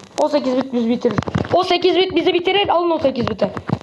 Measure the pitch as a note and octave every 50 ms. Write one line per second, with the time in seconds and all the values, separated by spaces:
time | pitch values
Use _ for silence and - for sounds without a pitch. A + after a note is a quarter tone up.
0 | - - - - D4+ D4 C#4+ D4 A#3+ C4 B3+ C4 B3+ C4+ B3 B3 A#3 A3+ B3 -
1 | - A#3+ G#3 F#3 - - - - - - - E4 - - F4+ F4 F4 F#4 F4 E4+
2 | F#4+ F#4+ F#4 E4+ D4+ F4+ E4+ F4 E4+ F#4 F#4 G4+ G4+ - - E4+ F4 E4+ E4 D4+
3 | - C4+ C4 A#3+ A#3 G#3+ A3 - G#3 G3 - - - - - -